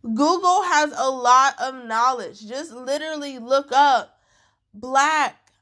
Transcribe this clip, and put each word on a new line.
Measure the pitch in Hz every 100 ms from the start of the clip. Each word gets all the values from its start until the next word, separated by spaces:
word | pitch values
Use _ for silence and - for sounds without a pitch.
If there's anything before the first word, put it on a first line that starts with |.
Google | 233 220 294 359 359 370
has | 370 302 302 -
a | 262
lot | 269 240 262 269 -
of | 262 262 240
knowledge. | 220 247 254 175 202 214
Just | 262 320
literally | 233 254 294 311 302 285 262
look | 233 269 285
up | 262 285 247 - _ _ _ _ _ _
Black | 202 254 269 294 311 269 - _ _